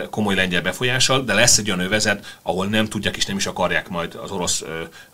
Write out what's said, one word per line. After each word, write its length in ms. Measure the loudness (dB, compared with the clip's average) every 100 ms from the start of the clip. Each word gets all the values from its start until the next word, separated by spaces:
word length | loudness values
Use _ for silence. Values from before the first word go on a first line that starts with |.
| -6
komoly 240 | -2 0
lengyel 280 | 2 2 2
befolyással, 600 | 0 0 0 2 4 2
de 100 | 2
lesz 240 | 4 6 4
egy 120 | 2
olyan 140 | 0
övezet, 540 | 2 2 2 0 -4 -10
ahol 240 | -4 -2 0
nem 200 | 0 0
tudják 300 | 0 -4 -2
és 100 | -2
nem 100 | -2
is 100 | -2
akarják 420 | -2 0 0 -2
majd 300 | -6 -6 -8
az 80 | -8
orosz, 320 | -4 -2 -2
ö, 200 | -4 -8 -8 -14 -20